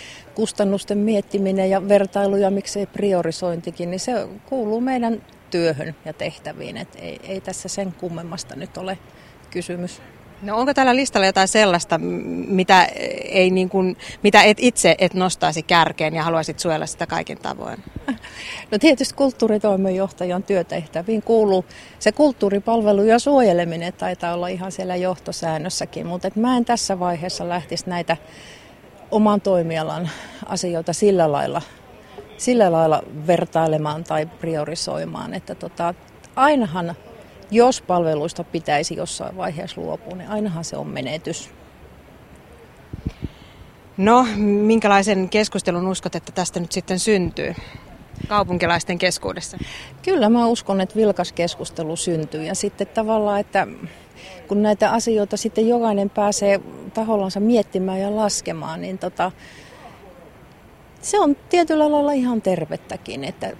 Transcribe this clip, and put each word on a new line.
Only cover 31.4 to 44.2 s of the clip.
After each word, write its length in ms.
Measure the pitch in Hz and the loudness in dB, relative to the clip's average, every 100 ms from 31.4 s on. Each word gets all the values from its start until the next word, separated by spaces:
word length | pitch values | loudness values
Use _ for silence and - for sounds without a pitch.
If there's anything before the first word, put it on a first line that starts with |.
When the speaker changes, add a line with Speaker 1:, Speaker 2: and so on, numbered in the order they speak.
| 135 151 - - - - - - - - | -2 -4 -8 -14 -20 -20 -20 -20 -18 -4
Speaker 1:
sillä 340 | - 247 190 | 0 4 4
lailla 320 | 160 160 151 - 151 156 | 4 4 2 -2 -4 0
vertailemaan 760 | 170 165 160 160 156 151 156 | 0 2 0 0 0 -2 -6
tai 220 | 170 156 160 | -4 -4 -4
priorisoimaan, 1080 | - 165 156 147 170 - 156 165 165 - | -8 -6 -6 -6 -6 -6 -6 -8 -10 -10
että 220 | 180 - 180 | -10 -12 -14
tota, 380 | 180 - 170 180 - - - - | -12 -6 -4 -6 -14 -20 -10 2
ainahan 600 | 277 285 202 175 170 - - - - - - | 4 4 0 -4 -6 -10 -16 -20 -20 -20 0
jos 300 | 220 247 - | 4 4 4
palveluista 640 | - 180 160 151 165 - | 0 0 0 0 -4 -8
pitäisi 520 | 165 165 156 147 160 156 | -8 -6 -2 -2 -2 -6
jossain 420 | 165 - - 185 | -8 -8 -10 -8
vaiheessa 440 | 180 156 185 - | -8 -8 -10 -10
luopua, 360 | 160 156 - 185 | -8 -8 -10 -14
niin 120 | 180 | -8
ainahan 340 | 214 214 165 | -6 -4 -6
se 140 | 165 147 | -8 -10
on 100 | 147 | -8
menetys. 640 | 139 131 156 - 165 - - - - - - - - - - - - - - - - - - - - - - - - - - | -8 -8 -8 -8 -10 -12 -20 -20 -20 -20 -20 -20 -20 -20 -20 -20 -20 -20 -20 -18 -12 -10 -10 -12 -14 -20 -20 -20 -20 -12 0
Speaker 2:
No, 300 | 202 240 | 4 6